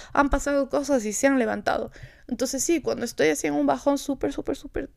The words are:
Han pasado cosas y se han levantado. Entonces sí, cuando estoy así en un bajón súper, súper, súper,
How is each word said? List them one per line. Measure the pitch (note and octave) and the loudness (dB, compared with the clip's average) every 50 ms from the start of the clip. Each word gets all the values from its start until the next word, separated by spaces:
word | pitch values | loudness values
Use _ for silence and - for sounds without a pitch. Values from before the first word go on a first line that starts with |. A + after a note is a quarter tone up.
| - - - | -14 -2 2
Han | C4+ C#4+ C#4 | 2 2 4
pasado | - C#4 - C#4+ C#4+ C#4 C#4 C4 | 2 0 0 0 0 0 0 0
cosas | - C#4+ C#4+ C4+ C#4+ B3+ G#3 | 0 -2 0 2 0 0 0
y | G#3+ G3+ | -2 0
se | - - | 2 2
han | C#4 C#4 C4 | 4 4 4
levantado. | A#3 G#3+ G3+ G#3 G#3+ - - - A3+ A#3 - - - - - - - - | 2 0 -2 -2 0 0 0 0 -2 -6 -10 -14 -20 -20 -20 -20 -10 -8
Entonces | B3 - C4+ C4 - C4 - | -4 -2 -2 -2 -2 -2 0
sí, | - E4+ D#4 - | 2 0 0 0
cuando | A3+ A3+ A#3 A#3 | -2 -2 -2 -4
estoy | A#3+ - - - D#4 | -6 -2 2 2 2
así | D4+ - - | 2 2 0
en | D#4 C#4+ | 0 0
un | D4 D4 | 2 2
bajón | C#4 C#4 B3 - C#4+ C#4+ C#4 | 2 0 2 2 0 0 0
súper, | - - C#4 C4+ - D4 C#4 | -2 -4 -4 -4 -4 -4 -4
súper, | - - - C#4+ | -4 -6 -6 -8
súper, | - - C#4 - - C4+ - - | -8 -10 -10 -8 -8 -8 -8 -12